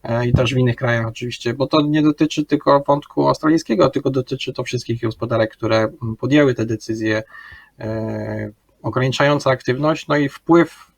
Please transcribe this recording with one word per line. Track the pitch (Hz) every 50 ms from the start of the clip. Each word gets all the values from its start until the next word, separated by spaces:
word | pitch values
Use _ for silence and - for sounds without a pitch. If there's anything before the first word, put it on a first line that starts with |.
| _
e, | - 117 117 120
i | 120 123
też | 131 127 117 135
w | 127
innych | 127 123 120
krajach | - 131 120 117 117 113
oczywiście, | 113 113 - 120 123 117 - - 120 120
bo | 135 135
to | 131 - 156
nie | 147 147 151 156 151
dotyczy | 151 151 - 156 151 - - 151
tylko | _ 151 147 - - 143 143 143
wątku | - 143 143 - _ - - 143 139
australijskiego, | 135 - - 156 160 165 - - - 190 160 143
tylko | - - - 139
dotyczy | 135 135 123 - 135 131 - - 123
to | - 123
wszystkich | - - 123 - - 117 117 -
gospodarek, | 113 110 - 113 113 120 113 113 110 -
które, | _ - 110 113
mm, | 110 110 110 - - - 113 110
podjęły | - - 123 139 151 147 135 123
te | - 113
decyzje, | 113 113 107 - - 113 110 110 110 110 107 110 _ - - - - - - - _ _ _
e, | - 110 110 113 110 110 110 107 107 110 107 107 107 107 107 _ _ _ _ _ -
ograniczające | 120 107 131 127 135 123 - 143 143 147 143 - 135
aktywność, | 131 123 - - 127 127 147 151 160 156 - -
no | 151
i | 147 143 139
wpływ | - - _ - 165 170 170 165 - - - _ _